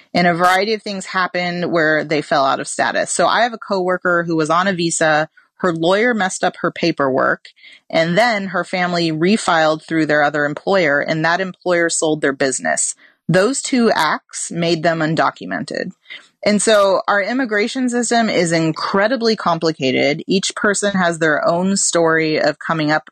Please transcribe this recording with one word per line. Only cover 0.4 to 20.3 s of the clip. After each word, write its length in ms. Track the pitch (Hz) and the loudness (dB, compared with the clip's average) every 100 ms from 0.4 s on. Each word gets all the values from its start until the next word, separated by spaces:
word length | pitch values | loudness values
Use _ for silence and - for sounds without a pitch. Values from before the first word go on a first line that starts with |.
| 180 185 208 | 2 2 0
of 80 | 220 | -4
things 240 | 214 196 - | -6 -12 -8
happened 640 | 190 180 180 180 175 165 | -4 -4 -4 -4 -4 -2
where 320 | 165 156 156 | 0 2 0
they 200 | 147 156 | 0 -4
fell 220 | 151 156 | 0 2
out 140 | 135 131 | 2 0
of 80 | 139 | -4
status. 460 | - 127 101 - | -4 -2 -2 -2
So 140 | - 175 | 0 2
I 160 | 196 | 2
have 100 | 240 | 0
a 60 | 226 | -4
coworker 680 | - 196 180 180 185 175 | -6 -4 -2 -2 0 0
who 120 | 170 160 | 0 -2
was 140 | 156 | 0
on 160 | 165 190 | 0 0
a 60 | |
visa. 560 | 180 170 - 160 151 156 _ _ _ | 0 -2 0 2 2 -2 _ _ _
Her 140 | 185 | -2
lawyer 400 | 165 165 196 240 | 0 2 2 2
messed 300 | 226 190 - | 0 -2 -2
up 140 | 185 - | -4 -2
her 160 | 170 | -6
paperwork, 760 | - 170 156 139 131 127 160 - - - - _ | -2 -2 0 0 0 0 -2 -6 -20 -20 -20 _
and 300 | 165 165 175 | 0 2 2
then 300 | 240 214 196 | 2 0 -4
her 160 | 180 | -4
family 480 | 175 185 180 175 170 | -4 -2 -2 0 -2
refiled 680 | 156 175 220 - 170 156 156 | 0 2 2 2 2 2 0
through 240 | - 160 156 | -2 -2 2
their 180 | 151 | 2
other 200 | 147 151 | 2 0
employer, 560 | 147 147 - 196 160 139 | -2 -2 0 2 2 2
and 240 | - 160 | 0 0
that 160 | 160 175 | 0 0
employer 480 | 190 180 180 175 170 | -2 -6 -2 2 2
sold 320 | - 156 156 | 0 0 0
their 120 | 147 | 0
business. 640 | 139 139 127 80 73 - - _ _ - | 0 -2 -2 -2 -2 -2 -6 _ _ 0
Those 340 | 170 208 277 | 2 2 0
two 280 | - 254 226 | -2 2 2
acts 560 | 165 156 220 - - - | 2 0 -2 -6 -12 -8
made 320 | 165 170 170 | -4 -2 0
them 160 | 165 165 | 0 0
undocumented. 920 | 156 156 135 - - 90 - - - - _ - - _ | 0 0 0 -2 -8 -8 -6 -6 -8 -10 _ -20 -20 _
And 160 | - 208 | 0 2
so 400 | 226 214 196 185 - | 4 4 4 2 0
our 140 | 202 | 0
immigration 680 | 190 247 262 208 226 269 254 | 0 -2 -2 0 -2 -2 -2
system 400 | 240 233 233 220 | -2 0 0 2
is 240 | - 170 | 0 2
incredibly 840 | 165 160 156 - 196 208 254 226 | 2 0 -2 -2 0 2 2 0
complicated. 880 | 185 - 170 165 156 131 131 135 156 | 0 0 0 0 0 0 2 2 0
Each 280 | - | 0